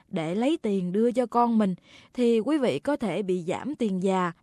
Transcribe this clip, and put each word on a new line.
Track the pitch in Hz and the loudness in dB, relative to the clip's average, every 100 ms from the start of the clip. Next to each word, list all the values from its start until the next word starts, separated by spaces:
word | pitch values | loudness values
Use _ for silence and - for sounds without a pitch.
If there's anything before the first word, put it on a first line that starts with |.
| _ | _
để | - 156 | -6 -4
lấy | 190 254 330 | 0 0 0
tiền | 214 196 180 | -2 -2 -2
đưa | 196 240 | 0 0
cho | 240 240 | 0 0
con | 240 240 226 | 2 2 2
mình, | 202 180 _ - - | 2 -2 _ -20 -10
thì | - 240 226 | 0 2 2
quý | 214 311 | 2 0
vị | 233 139 | 2 0
có | - 285 | -2 -2
thể | 208 165 | -2 -2
bị | 190 185 | -2 -2
giảm | 165 131 247 | -2 -6 -6
tiền | 302 220 185 | -4 -2 0
già | 190 190 175 - | 0 0 0 -4